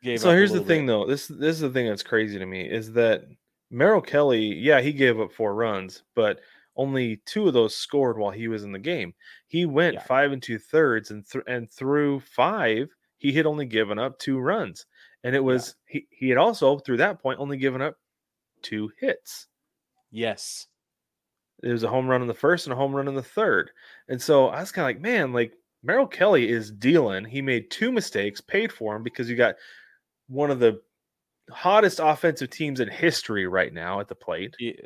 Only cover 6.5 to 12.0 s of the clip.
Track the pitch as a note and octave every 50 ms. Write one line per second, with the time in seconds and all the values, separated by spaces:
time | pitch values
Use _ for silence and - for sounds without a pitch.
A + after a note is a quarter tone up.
6.5 | _ _ _ _ _ - C3+ C#3 C3+ C3 B2+ A#2 A2 G#2 _ - - G#3 G#3+ F#3
7.5 | C#3 B2 A2+ A2 - - - - - C#3+ C#3 B2 A2+ A2 G#2 G2+ G2 G#2+ A#2 A2+
8.5 | A2+ G#2+ G#2 G2+ G2 F#2+ G2+ D3 F3+ D#3 G2+ F2 - _ _ - - - _ _
9.5 | - E3 F3+ E3 C#3 D3 E3+ F3 - - - - C3 C3 C#3+ D3 C#3 C3 B2 -
10.5 | A#2 A2 _ _ - D#3 D#3+ C#3+ A#2 A2 G#2+ - G#2+ G#2 G2+ _ - B2+ - -
11.5 | B2 B2 A#2 A2+ _ - C3 C3+ C#3+ D3